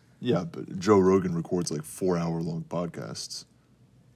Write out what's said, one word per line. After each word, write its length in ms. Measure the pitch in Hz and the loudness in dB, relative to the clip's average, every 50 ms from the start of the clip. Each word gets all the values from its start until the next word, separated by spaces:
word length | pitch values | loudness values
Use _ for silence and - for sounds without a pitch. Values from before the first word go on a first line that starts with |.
| _ _ _ - | _ _ _ -6
Yeah, 220 | - 123 - 87 87 82 | -2 0 0 0 0 -4
but 300 | - - - - - 95 | -10 -10 -10 -10 -8 -2
Joe 200 | 87 107 104 98 | 4 6 8 8
Rogan 360 | 92 95 95 98 90 90 85 | 8 8 6 4 4 0 -2
records, 340 | 82 80 - 92 90 82 - | -4 -4 -2 -2 -2 -2 -2
like, 120 | 82 76 - | -4 -6 -8
four-hour-long 840 | - - - 98 90 87 85 85 85 82 82 85 82 85 82 80 - | -8 -8 -2 0 0 0 0 0 -2 -2 -4 -4 -4 -6 -8 -8 -6
podcasts. 760 | 82 85 90 82 - - 57 - - - - - - - - _ _ _ _ _ _ _ _ _ _ _ _ _ _ | -6 -4 -4 -6 -8 -10 -12 -10 -10 -12 -12 -12 -14 -14 -16 _ _ _ _ _ _ _ _ _ _ _ _ _ _